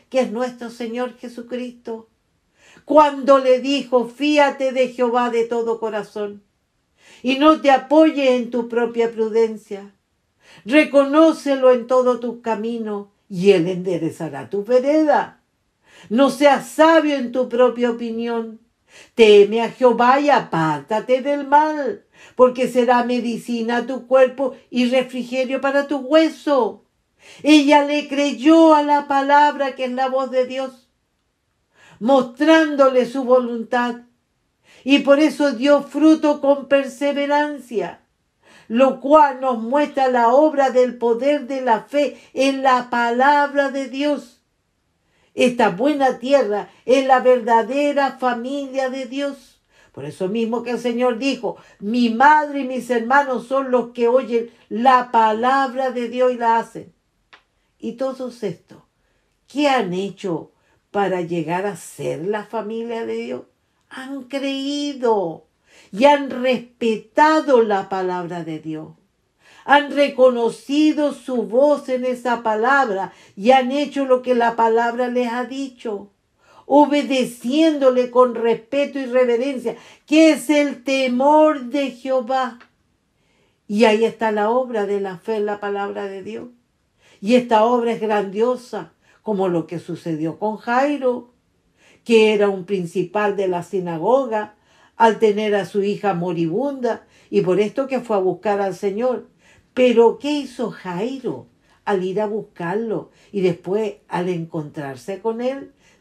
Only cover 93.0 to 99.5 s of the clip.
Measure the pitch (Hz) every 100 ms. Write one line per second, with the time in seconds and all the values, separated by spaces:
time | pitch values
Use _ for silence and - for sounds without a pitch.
93 | 175 208 208 196 190 175 - 196 175 160
94 | 185 269 254 214 214 _ _ _ _ -
95 | 226 202 220 202 214 202 185 202 196 190
96 | 202 175 180 165 165 196 285 269 240 208
97 | _ _ - 202 175 185 208 269 269 254
98 | 247 202 185 170 214 202 196 180 202 202
99 | 254 226 - _ _